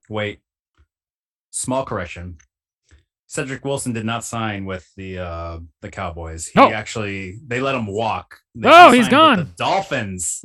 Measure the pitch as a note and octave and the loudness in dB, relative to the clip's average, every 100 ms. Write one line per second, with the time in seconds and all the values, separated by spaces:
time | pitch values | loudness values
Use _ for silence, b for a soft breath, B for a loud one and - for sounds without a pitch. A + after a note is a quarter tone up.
0 | - G#2+ G#2 G2+ _ _ _ _ _ _ | -10 -6 -6 -8 _ _ _ _ _ _
1 | _ _ _ _ _ - - C3 C3 G#2+ | _ _ _ _ _ -10 -4 -4 -4 -6
2 | E2+ F2 F2+ E2+ _ _ _ _ _ _ | -8 -12 -14 -16 _ _ _ _ _ _
3 | _ _ _ - C#3 C3+ C#3 C#3 B2+ A#2 | _ _ _ -8 -8 -6 -6 -4 -4 -4
4 | A2 A#2 - A#2 A2 G2+ G2 F#2 - - | -4 -6 -6 -6 -6 -6 -8 -10 -12 -16
5 | F#2+ F#2 F2 E2+ E2+ E2 E2 _ G2+ G2+ | -12 -10 -8 -10 -10 -12 -16 _ -16 -10
6 | F#2 E2 E2 D#2+ - G3+ E3 A2 A2 A#2 | -10 -10 -12 -12 -4 0 0 -2 -8 -8
7 | G#2 G2 F#2 A2 C3+ B2 C3+ C3 G#2+ G2 | -8 -8 -10 -14 -10 -6 -4 -4 -6 -4
8 | A2+ F#2 - - _ A#2 G#3+ E4 E4+ B3 | -4 -4 -10 -20 _ -2 8 10 12 10
9 | A3+ C#4 D#4 G#3 D3 - B2 F#3+ - C3+ | 6 6 6 4 0 -4 0 0 -2 -4
10 | G2+ F#2 - - | -6 -8 -8 -8